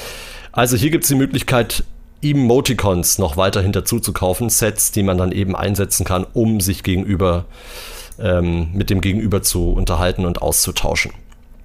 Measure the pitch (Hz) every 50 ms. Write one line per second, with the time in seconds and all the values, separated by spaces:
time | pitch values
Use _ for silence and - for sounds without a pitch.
0 | - - - - - - - - - - - - 123 120 127 110 127 156 156 160
1 | - - 139 131 135 135 - 127 - - 127 120 117 - - - - - - -
2 | - - - - - 147 147 143 131 113 120 139 139 - 120 95 - 101 92 87
3 | 85 - - - 98 85 73 95 92 98 - 107 92 101 98 98 87 - 120 117
4 | - - 92 - 98 92 90 - 120 113 - - 117 104 104 - - - - 107
5 | 98 98 92 90 92 92 90 95 101 95 92 - - 98 101 95 98 92 - -
6 | 92 - 95 90 95 - - 123 113 113 110 107 90 98 92 - - 98 92 90
7 | 95 98 101 82 95 90 85 87 85 - - - - - - - - - - -
8 | - - - - 107 95 90 87 87 87 85 85 82 80 87 101 101 - 104 95
9 | 87 98 98 110 113 104 101 95 - - - 92 85 87 90 95 95 - 87 82
10 | 90 90 - - 92 87 85 - - 73 76 - - 95 87 - - 78 78 -
11 | - - - - - - - - - - - -